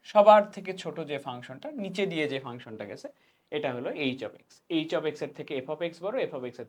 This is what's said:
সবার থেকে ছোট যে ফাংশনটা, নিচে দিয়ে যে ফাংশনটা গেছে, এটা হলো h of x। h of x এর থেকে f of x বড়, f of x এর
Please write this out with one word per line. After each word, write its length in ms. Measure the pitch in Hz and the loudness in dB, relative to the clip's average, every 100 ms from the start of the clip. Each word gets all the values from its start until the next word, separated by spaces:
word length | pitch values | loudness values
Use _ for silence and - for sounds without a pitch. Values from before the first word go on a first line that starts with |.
| - | 2
সবার 320 | 214 202 214 202 | 8 12 10 8
থেকে 180 | - 185 185 | -2 -10 -8
ছোট 140 | 170 160 151 | -8 -8 -6
যে 60 | 143 135 | -6 -6
ফাংশনটা, 420 | 123 120 131 294 294 | -10 -12 -14 -12 -8
নিচে 220 | 190 180 190 | -6 -2 0
দিয়ে 140 | 170 143 | 0 -2
যে 60 | 135 131 | -2 -6
ফাংশনটা 380 | 120 120 110 104 | -10 -12 -12 -10
গেছে, 180 | 104 277 - _ _ _ 151 | -12 -14 -18 _ _ _ -4
এটা 120 | 143 123 | -2 -2
হলো 120 | 143 202 139 127 | -6 -2 -2 -2
h 40 | 107 | -6
of 60 | - | -10
x। 40 | - - - 165 156 | -20 -20 -4 -2 0
h 60 | 170 | -2
of 60 | 151 | -2
x 20 | 147 | -4
এর 60 | 147 - | -8 -10
থেকে 140 | 151 139 131 | -8 -8 -6
f 20 | |
of 60 | 151 170 | -6 -6
x 20 | 170 | -6
বড়, 100 | 190 254 175 | -6 -4 -4
f 20 | 151 | -4
of 40 | 123 | -10
x 20 | |
এর 40 | - | -10